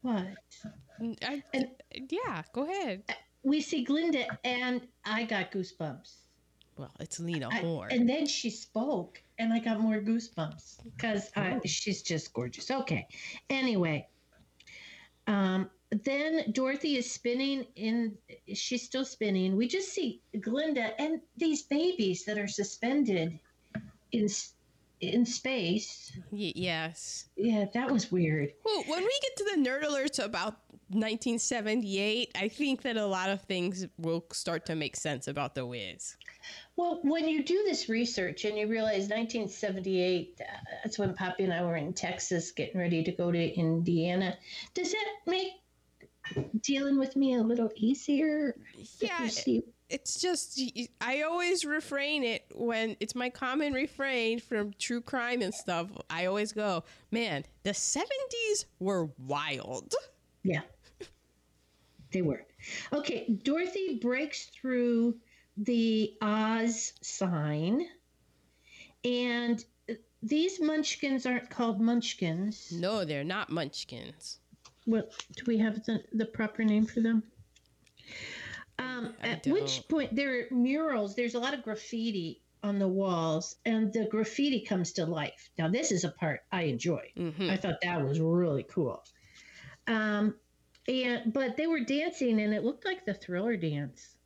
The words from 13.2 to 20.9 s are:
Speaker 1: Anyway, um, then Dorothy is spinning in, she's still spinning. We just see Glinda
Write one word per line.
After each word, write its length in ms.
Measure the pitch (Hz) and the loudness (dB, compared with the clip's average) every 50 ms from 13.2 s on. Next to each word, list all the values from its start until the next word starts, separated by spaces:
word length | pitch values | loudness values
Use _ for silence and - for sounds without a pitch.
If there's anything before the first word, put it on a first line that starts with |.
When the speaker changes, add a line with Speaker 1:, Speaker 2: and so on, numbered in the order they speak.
| - - - - _ _ | -14 -14 -14 -14 _ _
Speaker 1:
Anyway, 580 | 269 269 262 254 226 196 175 165 156 143 - - _ _ _ _ _ _ - _ _ _ - - - - - - - - - - _ _ _ | -2 0 2 2 4 4 4 4 2 0 -2 -6 _ _ _ _ _ _ -20 _ _ _ -20 -20 -20 -18 -18 -18 -20 -20 -20 -20 _ _ _
um, 420 | - 214 202 196 185 185 190 190 185 - _ _ _ | 0 2 4 4 4 4 2 0 -2 -6 _ _ _
then 600 | - 208 - 277 269 277 294 311 320 320 - - 208 | -4 -2 0 0 0 2 2 2 2 2 2 2 0
Dorothy 440 | - 262 262 269 285 285 311 285 | 2 2 2 0 0 0 0 2
is 140 | 254 240 - | 2 0 -2
spinning 560 | - - - 240 240 254 277 277 277 269 247 - - | -6 -4 -2 0 0 2 2 0 0 -2 -4 -6 -8
in, 400 | - 202 220 226 233 233 226 202 190 _ _ - - _ - 202 | -4 -2 0 2 2 2 0 -2 -6 _ _ -20 -20 _ -10 -8
she's 280 | 202 - - 254 240 - | -6 -4 -2 -2 -4 -4
still 220 | - - 262 269 | -4 -2 -2 -2
spinning. 520 | 254 - - 220 208 196 185 185 190 190 | -2 -4 -2 0 2 4 4 4 4 4
We 120 | 190 233 247 | 4 2 2
just 220 | - 381 381 381 - | 2 -2 -2 -2 -2
see 300 | - 349 247 220 - _ _ - 214 | -2 -2 -2 -2 -6 _ _ -8 -6
Glinda 580 | 190 233 220 277 302 320 294 254 233 214 | -4 -2 0 0 0 0 0 0 0 -2